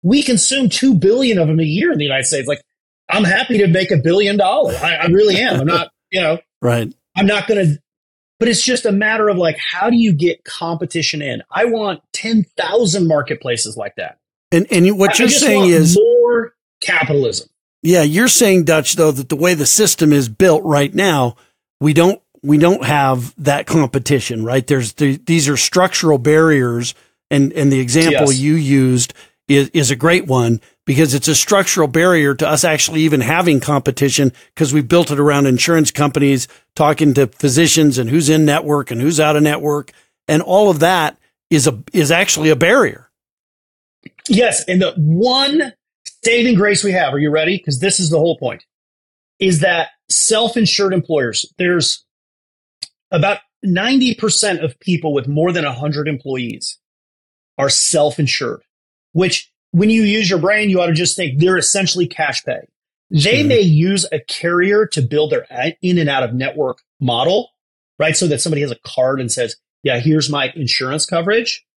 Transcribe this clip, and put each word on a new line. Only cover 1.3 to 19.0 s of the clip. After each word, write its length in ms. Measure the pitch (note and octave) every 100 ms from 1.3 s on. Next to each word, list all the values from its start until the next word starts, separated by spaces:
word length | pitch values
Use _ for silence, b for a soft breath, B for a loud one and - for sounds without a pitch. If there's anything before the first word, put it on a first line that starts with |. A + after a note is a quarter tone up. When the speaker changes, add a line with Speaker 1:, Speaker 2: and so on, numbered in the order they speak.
| G3
Speaker 1:
of 100 | D#3
them 140 | D#3+
a 20 |
year 300 | D#3+ E3 F4
in 40 | B3+
the 60 |
United 220 | D3 C3+ C3
States. 200 | C#3+ B2+
Like, 160 | C#3+ _ _ _ _ -
I'm 140 | F#3+
happy 360 | F#3 G3 C4 A3
to 80 | G3
make 220 | F3+ F#3
a 60 | F3
billion 400 | D3+ F#3 G3+ G3+
dollars. 400 | F#3+ C#4+ G3+ F#3
I, 200 | D#3+ D#3+
I 100 | E3+
really 320 | F#3 G#3+ F#3+
am. 240 | B3 C#3
I'm 40 | C#3+
not, 260 | E3+ E3 _ _
you 80 | F#3+
know, 200 | E3 D#3+ _ _
Speaker 2:
Right. 320 | B2 A#2+ A2 - _ -
Speaker 1:
I'm 100 | G3
not 220 | G#3 -
gonna, 300 | G#3 F3 D3 _ _ _ _ _ _
but 120 | A3+
it's 120 | A3
just 240 | - B3 A3
a 60 |
matter 380 | G3 G#3+ A3 G#3
of, 80 | F3+
like, 200 | E3+ D#3
how 320 | - F3+ G#3+
do 60 | A#3
you 160 | A3
get 320 | D3+ E3+ -
competition 760 | - - E3+ E3 F3+ E3+ D3 D#3
in? 200 | C#3+ A2+ -
I 140 | E3
want 380 | A#3 A3+ G#3 E3 _
ten 340 | - A3+ A3+ F#3 -
thousand 500 | E3+ G#3+ G#3+ F#3 E3
marketplaces 720 | D3+ C#3 D3+ C3 A#2 G#2+ G#2+
like 180 | G2+ -
that. 220 | D#2 - _ _ _
Speaker 2:
And, 160 | E3+ G#3
and 140 | F#3+ F3+
you, 80 |
what 220 | G3 G3 -
Speaker 1:
I, 20 |
Speaker 2:
you're 80 | B3
Speaker 1:
I 20 |
just 100 | C#4+
Speaker 2:
saying 200 | D4 G#3
Speaker 1:
want 100 | F#3
Speaker 2:
is 260 | E3 D#3+ F#3
Speaker 1:
more 560 | - A#4+ A#3+ A#3+ A3+ _ _ _
capitalism. 680 | - E3+ D3+ C#3+ B2 G2+ - _ _ _
Speaker 2:
Yeah, 220 | E3 F3+
you're 240 | D3+ E3 B3
saying, 380 | - A3 F#3 D#3+
Dutch, 300 | D#3 C#3+
though, 140 | -